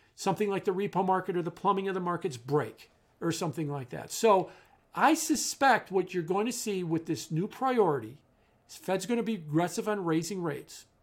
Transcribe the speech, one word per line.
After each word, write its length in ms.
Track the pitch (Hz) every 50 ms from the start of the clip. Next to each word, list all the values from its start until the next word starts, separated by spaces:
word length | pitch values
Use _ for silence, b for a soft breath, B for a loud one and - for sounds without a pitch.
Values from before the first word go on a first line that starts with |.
| b b b
something 340 | - - 202 180 - 214 202
like 140 | 196 185 -
the 100 | 214 185
repo 320 | 180 208 196 - 175 190
market 300 | 185 185 185 180 - 185
or 60 | 175 170
the 100 | 170 165
plumbing 340 | - - 190 202 196 190
of 80 | 196 190
the 60 | 190
markets 360 | 180 175 175 170 - 185 135
break, 540 | 117 - 131 143 147 127 107 - - - - _ _ _ _ _ _
or 100 | - 170
something 380 | 160 - 190 160 - - 160 143
like 200 | 143 143 131 117
that. 200 | - 147 - -
So 400 | - - - 226 202 190 170 B B B B B B B B B _
I 220 | - 196 269 320
suspect 800 | 302 - - 311 226 - - - - 277 269 240 202 - - 180
what 200 | 190 180 - -
you're 120 | 180 165
going 220 | 151 185 196 214
to 60 | 247 240
see 300 | - - 220 202 185 180
with 240 | 165 160 160 165
this 240 | - 160 123 - -
new 160 | 160 156 185
priority 720 | 208 - - 262 262 254 240 208 170 147 135 107 107 131 147 _ _ _ _ _ _ _ _ _ _
is 80 | -
Fed's 300 | - - - 185 190 185
gonna 160 | 180 240 233 220
be 120 | 208 226
aggressive 540 | 190 156 151 147 160 175 175 - - - 214
on 160 | 214 202 185
raising 380 | 165 160 160 170 - 214 185 175
rates. 440 | 165 139 127 - - - - - _ _ _